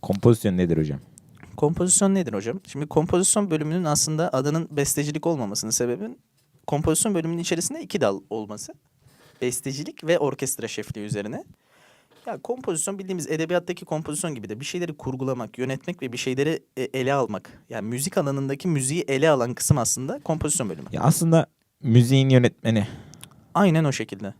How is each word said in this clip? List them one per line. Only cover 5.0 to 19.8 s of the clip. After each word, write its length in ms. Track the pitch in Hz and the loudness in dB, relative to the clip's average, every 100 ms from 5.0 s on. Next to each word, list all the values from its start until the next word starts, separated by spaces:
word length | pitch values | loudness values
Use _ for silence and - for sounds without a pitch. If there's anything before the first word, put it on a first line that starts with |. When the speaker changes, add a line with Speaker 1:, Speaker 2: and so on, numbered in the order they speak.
| 147 151 165 | -2 -2 -2
Speaker 2:
olmamasının 440 | 160 110 104 110 | -2 -4 -6 -4
sebebin 480 | 110 120 123 220 - _ _ _ _ - | -2 -2 -2 -6 -12 _ _ _ _ -4
kompozisyon 460 | 147 160 156 220 190 | -2 0 0 0 0
bölümünün 260 | 160 170 | -2 -4
içerisinde 400 | 170 170 170 302 | -2 -2 -4 -8
iki 200 | 254 202 | -6 0
dal 200 | 120 98 - | 0 0 -6
olması. 440 | 110 104 104 - - _ _ _ _ _ _ | -10 -8 -12 -14 -18 _ _ _ _ _ _
Bestecilik 640 | 127 123 139 131 151 - | -4 -4 -8 -8 -10 -10
ve 160 | 156 170 | 0 2
orkestra 480 | 143 127 131 - 113 | 2 -2 -6 -6 -8
şefliği 380 | - 104 - 104 | -8 -10 -10 -6
üzerine. 380 | 104 104 156 - - _ _ _ _ _ _ - | -6 -6 -8 -12 -20 _ _ _ _ _ _ -12
Ya 120 | 202 | -12
kompozisyon 600 | - 247 254 165 - 196 | -6 -6 -4 -4 -4 -6
bildiğimiz 280 | 190 185 147 | -6 -6 -4
edebiyattaki 580 | 156 160 175 175 175 - | -4 0 -2 -2 -10 -6
kompozisyon 500 | 156 160 147 170 135 | -6 -4 -6 -6 -6
gibi 140 | 98 | -8
de 100 | 107 | -10
bir 60 | 143 | -8
şeyleri 320 | 180 175 143 | -6 -6 -6
kurgulamak, 600 | - 131 131 127 113 - | -8 -4 -4 -4 -6 -4
yönetmek 440 | 127 135 - 175 | -4 -4 -6 -8
ve 100 | 131 | -8
bir 60 | 120 | -6
şeyleri, 460 | - 127 143 160 _ - | -4 0 0 -2 _ -8
e, 60 | |
ele 300 | 127 131 127 | -6 -2 0
almak. 500 | 139 117 101 - - _ | 0 0 -4 -10 -20 _
Yani 180 | 120 104 | -8 -6
müzik 300 | 123 156 - | -4 -2 0
alanındaki 500 | 143 139 139 139 185 | 0 -2 -2 -2 0
müziği 340 | 151 131 165 | 0 0 -2
ele 280 | - 135 160 | 0 2 4
alan 240 | 143 120 | 4 2
kısım 240 | 117 - | -2 2
aslında 420 | 147 | 2